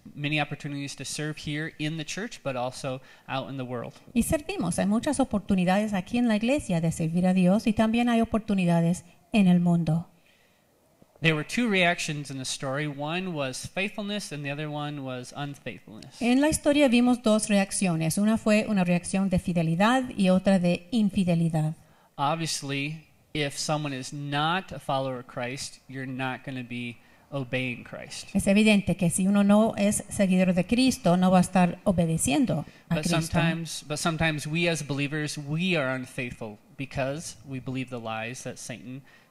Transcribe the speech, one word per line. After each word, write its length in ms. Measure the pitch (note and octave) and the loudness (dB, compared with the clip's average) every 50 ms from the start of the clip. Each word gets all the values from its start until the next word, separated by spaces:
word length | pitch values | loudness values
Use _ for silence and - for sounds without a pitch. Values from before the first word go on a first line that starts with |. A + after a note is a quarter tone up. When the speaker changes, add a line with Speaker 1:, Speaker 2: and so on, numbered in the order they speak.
| _ - - | _ -18 -12
Speaker 1:
many 260 | - D3 C#3+ D#3 D3+ | -8 -6 -2 -2 -2
opportunities 560 | D3 - D3+ - - D3 C#3+ C#3+ C#3+ C3+ - | -2 -2 -4 -8 -10 -10 -8 -8 -8 -10 -10
to 80 | - C3+ | -12 -10
serve 320 | - - - D3+ D3+ D3+ | -10 -8 -6 -6 -6 -8
here 380 | - - D#3 D3 D3 D#3+ D#3+ - - | -8 -8 -6 -6 -6 -6 -8 -8 -6
in 200 | D3+ D3+ D#3+ D#3+ | -6 -6 -6 -6
the 60 | D3+ | -8
church, 360 | - - F3+ G3+ A#3+ - - - | -10 -8 -10 -10 -10 -12 -10 -8
but 140 | C#3+ C3 | -6 -6
also 440 | B2 B2 B2+ B2 - - C#3 C3 C3+ - - - - _ - | -4 -6 -6 -6 -8 -8 -8 -8 -8 -10 -16 -20 -20 _ -8
out 220 | B2+ C3+ B2+ F#2 | -6 -6 -6 -6
in 80 | C3+ C3+ | -8 -10
the 60 | B2+ | -8
world. 280 | B2 B2+ A#2 A#2 - - - - - - | -8 -8 -8 -10 -10 -14 -18 -20 -2 0
Speaker 2:
Y 80 | A#3+ A3 | 0 0
servimos. 560 | - - G#3 D4+ - F#4+ G4 A#3+ F3 E3 - | 2 0 -2 -2 -4 -6 -4 -4 -2 -2 0
Hay 80 | F#3 | 0
muchas 340 | F#3+ G#3 A#3 A#3 D#4 C#4 - | 0 0 0 0 0 0 0
oportunidades 720 | C4 B3+ - G3+ - - G3+ F#3 F3+ F3 F#3 G3+ G#3+ A3 G#3 | 0 0 0 -4 -2 0 0 2 2 2 2 2 0 0 -2
aquí 240 | F#3+ F3+ - - A#3+ | -4 -4 -2 -2 0
en 100 | B3 A#3 | 2 2
la 80 | G#3+ | 2
iglesia 440 | G#3 A3 A#3 C4+ D4+ - - F#3 E3 | 2 2 0 0 0 0 0 0 0
de 100 | E3 E3 D#3+ | 0 0 0
servir 340 | - E3+ D#3+ E3 F3+ F3 | 0 -2 -2 0 2 2
a 80 | F#3 F#3 | 4 4
Dios 320 | F#3+ F#3 F3 F#3+ A3 - | 6 6 6 4 4 2
y 80 | B3 G#3 | 2 2
también 340 | - A3+ A3 A3 A#3 A#3+ A#3+ | 2 2 2 2 2 2 2
hay 140 | A#3 A3+ A3+ | 2 2 2
oportunidades 840 | A3+ - A3 G#3 - G#3 F#3+ F3+ E3+ E3+ E3+ E3 E3+ F3 - - - - _ _ _ - | 2 0 -2 -2 0 0 2 4 4 4 4 4 2 2 0 -4 -12 -20 _ _ _ 2
en 160 | A3+ G3+ F3+ | 4 6 6
el 120 | F3+ F3 | 6 6
mundo. 480 | F3 F3 E3+ E3+ E3 D#3 D#3 E3+ E3+ - _ _ _ _ _ _ _ _ _ _ _ _ _ _ _ _ _ _ _ _ _ _ C#3+ | 6 4 4 4 2 2 0 0 -2 -6 _ _ _ _ _ _ _ _ _ _ _ _ _ _ _ _ _ _ _ _ _ _ 2
Speaker 1:
There 120 | E3 D#3+ | 2 2
were 100 | D3+ D3 | 2 -2
two 240 | - - - B3 A#3 | -4 -2 -2 0 2
reactions 600 | G3+ F#3 F3+ E3+ F3 - - - D#3 D3 C#3+ C#3+ | 2 4 4 2 2 0 -4 -6 -6 -6 -6 -8
in 80 | C#3+ C3+ | -8 -8
the 60 | C3 | -8
story. 420 | - - - - C3+ C3 C#3+ D3+ | -8 -8 -6 -6 -4 -4 -4 -4
One 460 | D3+ C#3+ C#3 C#3+ D3+ E3 F3+ F#3+ F#3 E3+ | -4 -6 -6 -6 -6 -4 -4 -4 -4 -4
was 340 | D3+ C#3 C3 B2+ - - | -4 -4 -4 -6 -8 -12
faithfulness 680 | - - F3+ F#3+ G#3 - - G#3 G3+ G#3 G#3 G3 - D3+ | -8 -6 -6 -6 -4 -6 -8 -8 -6 -6 -6 -8 -8 -10
and 120 | D3 D3 | -8 -8
the 60 | C#3 C#3+ | -8 -6
other 160 | C#3+ D#3 D3+ | -6 -6 -6
one 340 | D3 D3 D3 D3 D3 C#3+ C3+ | -6 -6 -6 -6 -8 -8 -8
was 300 | C3 B2+ B2 B2 - - | -8 -8 -10 -10 -12 -10
unfaithfulness. 840 | C3+ C#3+ C#3+ C#3 - - B2+ G#2 - - - - G#2+ - C#3 - - | -10 -8 -8 -10 -10 -12 -12 -12 -12 -16 -18 -18 -18 -18 -20 -10 -4
Speaker 2:
En 200 | - A#3 B3 C4 C#4+ | 0 2 2 2 2
la 60 | D#4 | 2
historia 400 | D#4 - - D#4 C#4+ D4 D4 C4+ | 0 0 0 2 4 4 4 6
vimos 340 | A3+ A#3+ A#3+ B3 B3+ A#3+ - | 6 4 4 4 2 2 2
dos 260 | A3 G#3+ G#3+ G#3+ - | 2 2 2 2 2
reacciones. 720 | G#3 G3+ G3 G3 - - G3+ F3+ E3+ D#3+ D#3+ D#3+ - - | 2 2 2 0 -2 -2 0 0 0 0 0 0 0 2
Una 180 | G#3 G#3+ A3 | 2 2 2
fue 300 | G#3+ - A3+ G#3+ G#3+ A3 - | 2 2 2 2 2 2 2
una 160 | G#3+ G3 F3+ | 2 2 2
reacción 460 | F3 F3 F3 - - - F#3+ G3 F#3+ | 2 2 0 0 -2 -2 0 0 2
de 80 | F#3 F3 | 0 0
fidelidad 720 | - - F3 E3+ E3 D#3+ E3 E3 G3+ A3 B3 C4 C4 B3+ - | 0 0 0 0 2 2 2 2 4 4 4 2 0 -2 -2
y 120 | - G3 F#3 | 0 4 4
otra 300 | F#3 F#3 F#3+ G3+ G3 F#3+ | 4 4 4 4 2 4
de 280 | F3 F3 F3 - - - | 4 2 0 0 -2 -2
infidelidad. 840 | - A#3 G#3+ G3 - G#3 F#3+ F3 E3+ E3 E3 E3 D#3+ D#3+ D#3 D#3 D#3+ - _ _ _ _ _ _ _ - | 0 2 2 2 2 0 2 2 2 2 2 2 2 0 0 0 -2 -6 _ _ _ _ _ _ _ -2
Speaker 1:
Obviously, 880 | C#3+ C#3 D#3+ E3 E3 D3+ - - - C#3 C#3 C#3 C#3 D3 D#3 D#3+ D3+ _ _ _ _ _ - | -2 0 0 -2 -2 -4 -6 -6 -6 -4 -4 -4 -4 -4 -6 -10 -14 _ _ _ _ _ -4
if 240 | D3+ D3 C#3 - - | -2 -2 -2 -4 -4
someone 360 | - - D#3 D3+ D3+ C#3+ C3+ | -4 -2 -2 -2 -2 -4 -6
is 180 | B2+ C3 - - | -8 -8 -10 -10
not 600 | D3 C#3+ C#3+ C#3+ C#3+ D3+ D#3+ E3+ F#3+ F#3+ - F3 | -10 -6 -4 -2 0 0 0 0 -2 -4 -6 -12
a 60 | D3 | -10
follower 400 | - - C#3+ C3+ C3+ C3+ C3 B2 | -6 -4 -2 -2 -2 -4 -6 -8
of 60 | B2 | -10
Christ, 520 | - - C#3 B2 A#2+ C3 C#3 - - - - _ - | -10 -8 -8 -6 -6 -6 -8 -10 -12 -14 -18 _ -14
you're 180 | B2+ C3+ C3 | -12 -10 -10
not 380 | C3 C3 B2+ C3 C3 B2+ A#2 - | -8 -6 -4 -4 -4 -6 -6 -10
gonna 180 | C#3+ C3+ C3 B2 | -10 -10 -10 -10
be 360 | A2+ A#2+ A#2+ A#2+ A#2+ A#2 - - _ _ _ _ _ - | -8 -8 -8 -8 -10 -12 -14 -18 _ _ _ _ _ -8
obeying 500 | C#3 C3+ A#2+ C3 B2+ B2+ B2+ A#2+ G#2+ G#2+ | -8 -6 -4 -4 -4 -4 -4 -6 -8 -12
Christ. 460 | - - - B1 - - - - - - | -14 -14 -14 -14 -14 -14 -16 -14 -4 -4
Speaker 2:
Es 120 | G3+ F#3+ | 0 2
evidente 500 | G3 G3 G#3 G#3+ G#3+ G#3+ G3+ - - E3+ | 4 4 6 6 6 6 4 4 0 0
que 120 | - F#3 E3+ | 0 0 0
si 160 | - - F#3+ | 0 2 2
uno 160 | F#3+ G3+ G3+ G3+ | 4 4 4 6
no 320 | G3+ G3+ G#3 A3 A3+ - | 6 6 6 6 4 2
es 280 | - G3+ G3+ G#3 - - - | 2 0 0 0 0 -4 -6
seguidor 440 | - - G#3 F#3 F#3 F#3 F#3 F3+ F#3 | -2 0 2 4 4 4 4 4 4
de 120 | F3+ E3+ | 2 2
Cristo, 500 | - B3 A#3 C4 C4 A#3 - - E3+ E3+ | 2 2 4 4 4 2 2 2 2 4
no 140 | F#3 F#3 F#3 | 4 6 6
va 80 | F#3 F#3 | 6 6
a 20 | |
estar 380 | F3+ - - F#3+ F3+ F3 F3 - - | 4 4 4 4 4 4 2 0 -2
obedeciendo 800 | - F#3+ E3 E3+ D#3+ D#3+ E3 - B3 C4+ D4+ C4 - - D#3 - - - - - _ | 0 2 2 2 2 0 0 0 2 2 2 2 2 0 -2 -4 -6 -12 -20 -6 _
a 40 | E3+ | -2
Speaker 1:
But 80 | D#3+ D#3 | 0 0
Speaker 2:
Cristo. 160 | E3+ D#3+ E3 D#3+ | 2 2 2 0
Speaker 1:
sometimes, 640 | D#3+ - F3 E3+ E3 E3 E3 E3 D#3 - - - - | 2 2 2 2 2 2 -2 -4 -8 -10 -12 -8 -6
but 100 | D3+ D3 | -6 -2
sometimes 480 | - F3 D#3+ D#3 E3 D#3+ D#3 D3 B2 | 0 0 0 2 2 0 0 0 -4
we 220 | D3+ D3+ E3+ E3+ E3+ | -4 -2 0 2 2
as 140 | E3 D#3 D3+ | 0 0 -2
believers, 500 | C#3 C#3+ C3+ C#3+ C#3 D3 D#3 D3+ D3 - D3+ | -4 -2 -2 -2 -2 -2 -4 -4 -4 -6 -8
we 380 | D3 C#3 C#3+ D#3+ F3+ F#3+ F3+ | -6 -4 -4 -2 0 0 2
are 180 | D#3+ C3+ C3 C3 | 2 0 0 -2
unfaithful 640 | C3 B2+ B2 - - C3 A#2+ - - A#2+ A2 G#2 G#2 _ _ - | -4 -6 -8 -8 -8 -8 -8 -8 -10 -10 -12 -12 -14 _ _ -12
because 600 | - C#3 - - C#3+ C3+ C3+ C#3 D#3 E3+ - - - - C#3 | -12 -10 -8 -4 -4 -2 -2 -4 -6 -8 -12 -14 -16 -14 -12
we 100 | C3+ C3 | -12 -10
believe 300 | B2+ C3 B2+ C3 C3 A#2+ | -8 -8 -6 -6 -6 -8
the 80 | B2+ A#2+ | -8 -10
lies 440 | A2+ A2+ A2+ A2 A2 A#2 B2+ B2+ - | -8 -8 -8 -6 -8 -8 -10 -10 -10
that 140 | B2+ G#2 - | -12 -12 -12
Satan 440 | - - B2+ F#2+ C#2+ A#2+ B2+ C#3 C3+ - - - _ _ | -12 -12 -12 -12 -12 -14 -14 -16 -16 -20 -20 -20 _ _